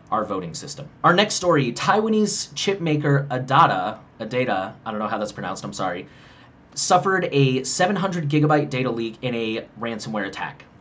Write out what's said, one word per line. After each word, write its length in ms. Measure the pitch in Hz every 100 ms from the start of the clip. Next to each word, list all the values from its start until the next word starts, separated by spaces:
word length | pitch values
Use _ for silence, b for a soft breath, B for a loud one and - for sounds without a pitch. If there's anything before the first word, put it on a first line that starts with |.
| -
our 140 | 110
voting 300 | 104 95 85
system. 340 | 73 73 - 71 -
Our 80 | 156
next 220 | 180 208
story, 360 | - 180 151 120
Taiwanese 800 | - - 208 220 214 208 - -
chip 260 | 143 202 196
maker 460 | 165 151 147 139 139
Adata, 680 | 127 127 135 147 95 95 - - -
Adata, 520 | 110 123 123 95 98 - 113
I 40 |
don't 100 | 107
know 80 | 104
how 100 | 107
that's 140 | 104
pronounced, 320 | - 92 95
I'm 80 | 104
sorry, 320 | 98 95 90 - B B B B - -
suffered 540 | - - 180 190 190 175
a 320 | 139 135 131
seven 300 | 131 - 185
hundred 340 | 196 190 170 147
gigabyte 400 | 147 151 151 -
data 200 | 127 123
leak 280 | 117 113 110
in 140 | 123
a 320 | 117 113 113 - -
ransomware 480 | 117 110 113 107 98
attack. 380 | - 78 - - -